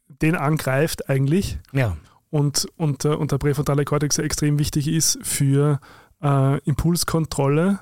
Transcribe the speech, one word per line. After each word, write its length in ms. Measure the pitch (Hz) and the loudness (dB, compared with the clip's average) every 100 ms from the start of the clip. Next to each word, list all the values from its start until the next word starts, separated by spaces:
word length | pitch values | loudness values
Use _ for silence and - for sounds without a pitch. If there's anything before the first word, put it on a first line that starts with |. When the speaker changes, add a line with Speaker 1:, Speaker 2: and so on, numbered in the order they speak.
| _ 135 | _ -2
Speaker 1:
den 140 | 156 175 | 0 0
angreift 760 | 139 156 135 135 160 - - | 0 0 0 0 0 -2 -2
eigentlich. 500 | 139 139 180 - - - | 0 2 0 -2 -6 -4
Speaker 2:
Ja. 240 | 135 113 80 - _ - | -2 0 -2 -12 _ -6
Speaker 1:
Und, 380 | 151 143 - - - | 0 0 0 -6 -4
und, 300 | 156 135 151 | -2 0 0
äh, 40 | |
und 220 | 151 123 | 0 0
der 60 | 135 | 0
präfrontale 480 | 143 143 147 143 143 | 0 0 0 0 0
Kortex 320 | 147 147 165 | -2 0 -2
ja 60 | |
extrem 360 | 156 - 147 147 | -2 0 0 0
wichtig 280 | 147 151 143 | 0 0 0
ist 300 | 156 - 269 | 0 0 -2
für, 580 | - - 139 139 147 143 - - - - | -4 0 2 4 2 0 -4 -20 -20 -6
äh, 380 | 143 139 135 139 - | 0 2 2 0 -2
Impulskontrolle 1120 | 127 165 175 - 165 151 - 139 147 190 196 | -2 0 0 0 -2 -2 0 2 2 2 0